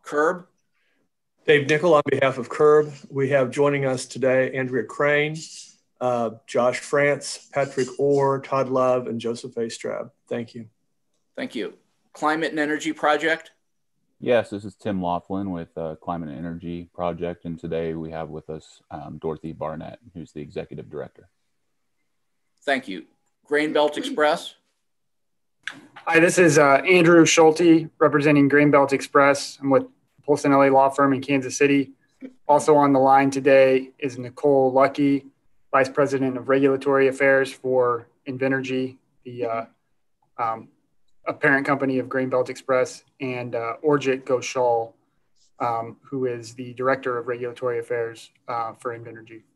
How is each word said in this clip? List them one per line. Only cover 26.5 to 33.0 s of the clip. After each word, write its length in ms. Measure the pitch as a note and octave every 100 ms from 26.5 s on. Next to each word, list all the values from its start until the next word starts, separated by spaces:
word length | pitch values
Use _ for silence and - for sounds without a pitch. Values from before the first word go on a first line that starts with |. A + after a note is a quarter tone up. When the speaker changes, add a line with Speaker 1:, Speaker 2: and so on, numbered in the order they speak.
| C#3+
Speaker 4:
uh, 200 | C#3+ C3+
Andrew 460 | F3+ F3+ E3 E3+
Schulte 680 | D#3+ - D#3+ D#3 F3 D#3+ D#3 _
representing 500 | D3 D3 D3 D3 C#3
Grain 240 | D3 D3
Belt 200 | C#3+ C#3
Express. 640 | C3+ - C#3+ C#3+ C#3 - -
I'm 100 | C#3
with 160 | C3 C3 _ _ _
Polson 280 | - C#3+ C#3+
L 120 | C#3
A 60 | C#3
Law 180 | C3+ C3+
Firm 240 | C3+ C#3
in 80 | C3
Kansas 360 | C3+ C#3 B2+ -
City. 360 | C#3+ C#3+ C3+ - _ _ - _ -
Also 260 | D3 -
on 180 | D3 C#3+
the 60 |
line 320 | C3+